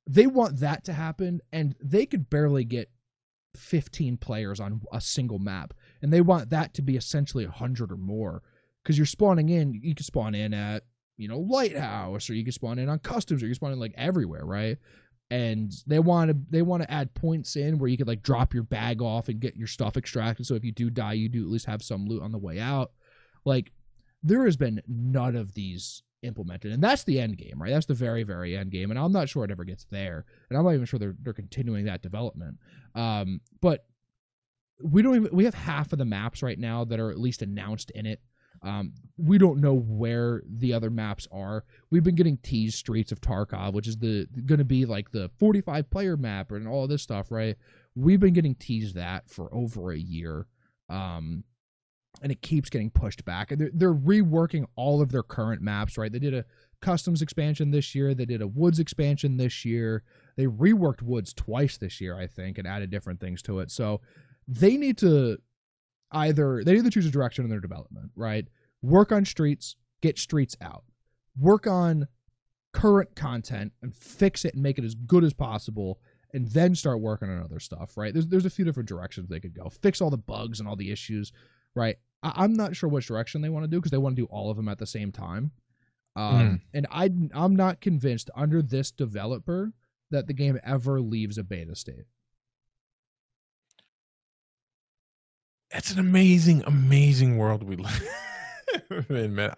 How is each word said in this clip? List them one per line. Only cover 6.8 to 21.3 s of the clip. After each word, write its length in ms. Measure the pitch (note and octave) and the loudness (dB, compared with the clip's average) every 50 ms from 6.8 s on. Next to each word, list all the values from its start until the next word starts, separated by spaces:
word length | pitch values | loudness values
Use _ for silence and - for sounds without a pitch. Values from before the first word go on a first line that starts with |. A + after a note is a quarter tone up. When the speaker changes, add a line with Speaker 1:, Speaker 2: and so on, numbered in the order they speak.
| C#3 | -2
Speaker 1:
be 140 | C3+ C3 | -2 -2
essentially 480 | B2 - - - D3 C#3+ - - B2+ G#2+ | -2 -2 -4 -2 -2 -2 -2 -2 -4 -6
a 60 | E2+ | -6
hundred 400 | E2+ - A#2+ B2 B2+ A#2 A#2 F2 | -8 -8 -6 -6 -4 -6 -6 -8
or 60 | F2+ | -8
more, 460 | F#2+ F#2 F#2+ G#2 A2 G#2+ F#2 E2 - - _ _ _ _ _ _ _ _ | -8 -8 -6 -6 -6 -6 -6 -8 -10 -14 _ _ _ _ _ _ _ _
'cause 120 | - D#3 | 0 2
you're 80 | D3 D3+ | 4 2
spawning 440 | - - - G#3 G3+ F#3 E3 D3+ E3 | 2 2 2 4 4 4 4 4 4
in, 260 | F3 E3+ D3+ C#3 A#2+ | 2 2 2 0 -2
you 220 | G#2 A#2 E3 D3 | -4 -4 -4 -4
can 80 | - D3 | -4 -6
spawn 300 | - - C#3+ A2 G#2+ G#2+ | -4 -2 -2 -2 -2 -2
in 200 | G#2 G#2+ G#2+ G#2+ | -2 -2 -4 -4
at, 300 | G#2 G#2 G#2 G#2 A2 - _ _ _ _ _ _ | -4 -4 -4 -6 -8 -10 _ _ _ _ _ _
you 100 | - - | -14 -12
know, 140 | G#2 A#2 C#3+ | -10 -8 -6
Lighthouse, 880 | E3+ G3+ C4 C4+ B3+ G#3+ - C#3+ D3 A2 G#2 G#2+ F#2+ F#2 G2 G#2 - - | -2 0 0 0 0 0 -2 -4 -6 -6 -6 -6 -6 -6 -8 -8 -6 -6
or 40 | A2+ | -6
you 100 | A2 A2+ | -4 -4
can 80 | B2+ B2 | -4 -6
spawn 260 | - - A2+ A#2+ B2 | -6 -6 -6 -4 -4
in 100 | B2+ C#3 | -2 -2
on 120 | D3+ D#3+ | -2 -4
customs, 420 | - - B3 A#3 - - D#3+ C3+ A#2 | -4 -4 -4 -4 -2 -2 -2 -2 -2
or 40 | |
you 40 | A2+ | -4
can 60 | B2+ | -6
spawn 160 | B2+ - C#3 C3+ | -6 -6 -6 -6
in, 80 | B2+ | -6
like, 140 | A#2+ A2 - | -8 -8 -8
everywhere, 480 | - B2+ E3+ F#3+ F3 A#2 E2 D2+ - - | -4 -4 -2 0 0 -2 -2 -4 -8 -8
right? 340 | E2+ F#2+ G2+ G#2+ A2 A#2+ - - _ - _ _ _ _ _ _ _ | -6 -4 -4 -2 -4 -4 -6 -10 _ -20 _ _ _ _ _ _ _
And 440 | A#2+ B2 A#2+ A2+ A2 G#2+ A2 G2+ - - - C#3+ | -4 -2 -2 -2 -2 -2 -4 -6 -8 -10 -4 2
they 100 | D3+ D#3 | 2 4
wanna, 360 | E3 F3 F3 E3+ E3 D#3 D3+ C#3 C#3 - | 6 6 6 6 4 4 2 0 -2 0
they 120 | D#3+ D#3+ E3+ | 0 2 2
wanna 240 | F3 F3+ E3+ E3 - | 2 0 0 -2 -2
add 260 | D3 D3 C#3 B2+ - | -4 -4 -4 -4 -4
points 420 | - - D#3+ E3 D#3+ C3 - - | -4 -2 -2 -2 -2 -4 -6 -4
in 220 | D3 C#3+ D3+ D#3+ D3 | -4 -2 0 0 0
where 100 | C3+ B2 | 2 0
you 80 | B2+ | 0
could, 100 | A2+ C3 | 0 0
like, 160 | A2+ A#2 G#2 - | -2 -4 -2 0
drop 320 | - C3+ A#2 B2+ - - | 2 2 4 2 2 2
your 80 | A#2+ A2+ | -2 -2
bag 400 | - - G#2+ A2 A#2 A#2+ A2 A#2+ | -2 -4 -2 -2 -2 -2 -2 -2
off 260 | A2+ A2 A#2 A2+ - | -2 -2 -2 -2 -4
and 120 | A2+ G#2+ | -4 -4
get 160 | A#2+ A#2 - | -4 -6 -6
your 100 | - A2+ | -8 -8
stuff 300 | A2 - - A#2 G#2 - | -8 -4 -4 -4 -2 -2
extracted, 500 | B2+ - - - B2 A2 A2+ A2+ - B2 | -4 -4 -4 -4 -2 -2 -2 -2 -4 -4
so 80 | - B2+ | -4 -4
if 100 | A2 A2+ | -2 -2
you 60 | A#2 | -4
do 180 | A2 - A#2+ A#2+ | -4 -2 -2 -2
die, 260 | A#2 B2+ A2 G#2+ G#2+ | -2 -2 -4 -2 -2
you 140 | A2 A2 | -2 -2
do 140 | A2+ | -2